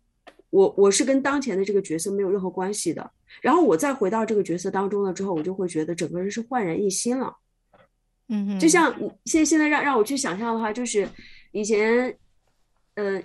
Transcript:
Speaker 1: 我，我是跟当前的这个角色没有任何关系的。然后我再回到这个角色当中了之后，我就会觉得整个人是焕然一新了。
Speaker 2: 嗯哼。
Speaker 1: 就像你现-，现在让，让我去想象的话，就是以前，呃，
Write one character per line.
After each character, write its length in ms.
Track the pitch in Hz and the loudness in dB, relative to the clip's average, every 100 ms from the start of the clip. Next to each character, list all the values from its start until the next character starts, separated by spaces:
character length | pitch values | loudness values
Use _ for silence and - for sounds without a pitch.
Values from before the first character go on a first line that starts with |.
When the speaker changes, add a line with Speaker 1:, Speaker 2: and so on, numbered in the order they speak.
| _ _ - - _ | _ _ -20 -20 _
Speaker 1:
我， 240 | 190 190 - | 4 4 6
我 120 | 196 | 4
是 140 | 196 | 4
跟 180 | 254 269 | 2 2
当 200 | 277 277 | 2 -2
前 160 | 185 185 | -2 -2
的 80 | 196 | 0
这 80 | |
个 80 | 196 | 0
角 180 | 190 160 | -2 -4
色 100 | 208 | -4
没 120 | 202 | -2
有 80 | 190 | 0
任 100 | 196 | 0
何 100 | 185 | -2
关 240 | 185 185 | -4 -6
系 200 | 208 170 | -4 -4
的。 180 | 143 - _ _ - | -6 -8 _ _ -4
然 120 | - | 2
后 80 | 330 | 4
我 140 | 277 160 | 4 4
再 180 | 285 | 2
回 160 | 262 190 | 0 0
到 160 | 226 220 | 0 0
这 80 | |
个 80 | 208 | 0
角 160 | 185 175 | 0 -2
色 140 | 196 | -2
当 180 | 190 196 | -2 -2
中 140 | 202 | -2
了 100 | 196 | -2
之 100 | 175 | -4
后， 100 | 196 | -4
我 100 | 160 | -4
就 100 | 165 | -4
会 140 | 190 180 | -4 -4
觉 160 | 160 | -4
得 100 | 160 | -4
整 160 | 170 151 | -4 -6
个 80 | 175 | -4
人 120 | 190 | -6
是 100 | 220 | -6
焕 240 | 226 254 185 | -4 -4 -2
然 160 | 165 | -2
一 80 | 202 | -2
新 280 | 185 240 262 | -2 -2 -2
了。 180 | - - _ _ _ _ _ _ _ _ - | -4 -10 _ _ _ _ _ _ _ _ -6
Speaker 2:
嗯 180 | 214 202 | -4 -2
哼。 120 | 190 | 2
Speaker 1:
就 80 | 320 | 4
像 260 | 359 302 - | 6 4 0
你 100 | - - - | -8 -10 -2
现-， 200 | 320 311 | 2 4
现 140 | 311 | 4
在 80 | 302 | 2
让， 160 | 294 | 2
让 140 | 285 247 | 2 0
我 60 | |
去 120 | 214 277 | 0 -2
想 240 | 214 185 | -4 -4
象 140 | 233 | -4
的 60 | 226 | -2
话， 120 | 220 | -4
就 140 | 214 240 | -4 -4
是 220 | 208 180 - - - - | -2 -2 -6 -20 -20 -10
以 140 | 202 214 | -6 0
前， 520 | 208 220 240 254 - _ _ _ _ _ _ _ | 2 4 2 0 -6 _ _ _ _ _ _ _
呃， 280 | - 202 196 | -6 -4 -4